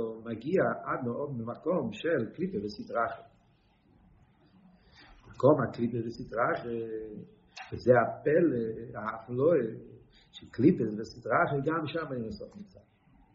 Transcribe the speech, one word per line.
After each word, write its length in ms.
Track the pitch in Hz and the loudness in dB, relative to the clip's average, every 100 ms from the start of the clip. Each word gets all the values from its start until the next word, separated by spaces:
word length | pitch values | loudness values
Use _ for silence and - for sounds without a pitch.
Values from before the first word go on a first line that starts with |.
| 113 113 113 | -4 -6 -8
מגיע 360 | 113 - 185 120 113 | -8 0 2 2 0
עד 220 | 143 160 123 | -4 -4 -4
מאוד 240 | 120 143 123 | -4 -4 -6
ממקום 520 | 113 113 156 180 120 | -8 -6 -2 0 -2
של 280 | 107 156 156 107 - | -4 0 0 -2 -4
קליפה 220 | 185 107 | -4 -2
וסטרא 420 | 104 113 117 117 113 | -6 -8 -4 -2 -2
אחרא. 200 | - - _ _ _ _ _ _ _ - - _ _ _ 190 - - _ - - - - | -4 -14 _ _ _ _ _ _ _ -20 -20 _ _ _ _ -20 -20 _ -20 -20 -20 -18
מקום 260 | - 131 147 | 4 6 6
הקליפה 340 | 117 - 117 117 113 | 2 -2 -2 -2 -4
וסטרא 380 | - 120 113 135 170 | -8 -6 0 0 0
אחרא, 240 | 120 117 113 110 110 107 - - _ - - | -4 -6 -6 -8 -8 -12 -16 -20 _ -18 -12
וזה 220 | 117 139 123 | 2 6 8
הפלא, 640 | 110 - - 160 165 120 113 110 120 110 | 6 0 2 4 4 2 -2 -4 -10 -8
האפלואה, 680 | 107 113 - 123 151 160 110 117 117 - - - _ | -8 -8 -6 2 4 4 2 -6 -14 -20 -20 -20 _
שקליפה 520 | - - - 139 - | -20 -10 4 6 6
וסטרא 540 | 110 107 113 - 113 139 170 | 2 -4 -8 -10 0 2 2
אחרא, 140 | 143 147 | 0 0
גם 160 | 165 147 | -2 -2
שם 280 | 165 156 | -4 -6
אין 180 | 127 110 | -6 -8
סוף 240 | 104 - - | -10 -14 -16
נמצא. 240 | - - - _ _ - _ | -20 -20 -20 _ _ -20 _